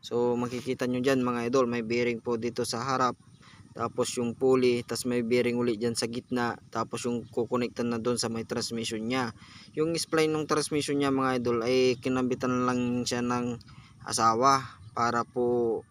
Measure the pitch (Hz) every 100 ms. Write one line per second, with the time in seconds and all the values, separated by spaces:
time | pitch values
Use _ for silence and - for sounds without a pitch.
0 | - 120 123 120 123 123 117 123 123 123
1 | 127 135 123 120 117 135 123 120 110 120
2 | 120 117 120 117 117 117 120 117 127 131
3 | 127 117 - - - - - - 117 123
4 | 120 - 120 110 131 131 127 120 120 117
5 | 127 123 117 123 120 120 120 107 120 113
6 | 117 120 - 123 120 107 - 113 113 123
7 | 123 120 - - 113 123 120 - 120 117
8 | 113 120 120 113 113 117 107 117 113 113
9 | 110 131 120 - - - - - 156 165
10 | - 160 156 156 151 151 143 151 143 143
11 | 139 135 131 127 120 120 113 131 127 123
12 | 131 127 127 123 127 127 123 127 123 123
13 | 120 123 120 123 120 117 - - - -
14 | - 117 113 113 131 135 120 - - -
15 | 120 117 117 127 120 123 117 101 -